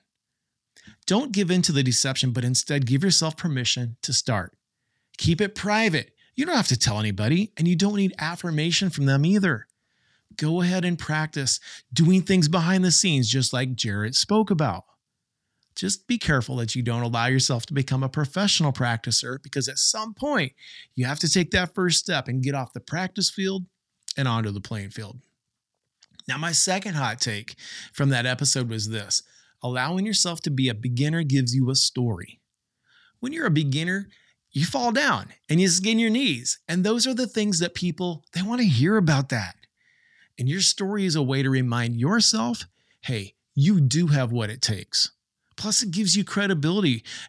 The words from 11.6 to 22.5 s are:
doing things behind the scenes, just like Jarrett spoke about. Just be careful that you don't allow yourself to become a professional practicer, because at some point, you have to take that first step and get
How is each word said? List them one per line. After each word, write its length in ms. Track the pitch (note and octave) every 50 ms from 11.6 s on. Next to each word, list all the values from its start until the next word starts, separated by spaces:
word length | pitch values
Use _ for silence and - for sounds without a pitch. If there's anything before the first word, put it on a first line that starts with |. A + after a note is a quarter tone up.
| - - - - - _
doing 300 | B2 - E3+ E3 F#3 F#3
things 240 | F3 - F#3+ F#3 D#3 D3
behind 360 | F3 F3 D#3+ F3 F#3+ F#3+ F#3
the 80 | F3+
scenes, 360 | - - - F#3 D3+ C3+ A#2+ G#2+
just 240 | B2 C3+ B2 -
like 220 | - B2 C3 C3 B2
Jarrett 400 | - - G2+ G2+ G#2 G#2+ A2+ C3+
spoke 360 | - - - G3+ A3 A3 -
about. 340 | G3 D#3 D#3 A2+ F2 F2 - _ _ _ _ _ _ _ _ _ _ _ _ _ _ _ _ _ _
Just 320 | - F3+ G3 F#3+ - _
be 120 | - A#3+ A3
careful 380 | - - D3+ B2+ A2+ - C3
that 180 | B2 A2+ G#2+ -
you 80 | C3
don't 200 | A#2 A#2+ A#2 A#2+
allow 240 | A#2+ A#2 A#2+ A#2 A#2
yourself 400 | B2+ C3 C3 B2+ - C3 A#2 -
to 80 | - D3
become 280 | C#3 C3+ - C3+ C3
a 60 | C3+ C3
professional 640 | - D3+ D3 C3+ - F#3 G#3 G3 - - D#3+ C#3+
practicer, 720 | B2 - C3 A#2+ A2+ A2+ - B2 A2 - - B2 C3 C3+
because 260 | - C3 - C#3+ B2+ C3+
at 100 | C3 -
some 360 | - - - G#3+ A3 A3+ G#3
point, 380 | - C4 D4 C#4+ G#3 D3 C3 - _ - - - - - _ _
you 120 | C3 B2
have 120 | B2+ D3 D3+
to 80 | - D#3
take 220 | - F#3+ E3+ -
that 240 | - F#3 F3+ E3+ -
first 240 | G3 F#3 F3 D#3+ -
step 300 | - - E3+ C#3 - -
and 140 | - C3
get 120 | B2+ C#3+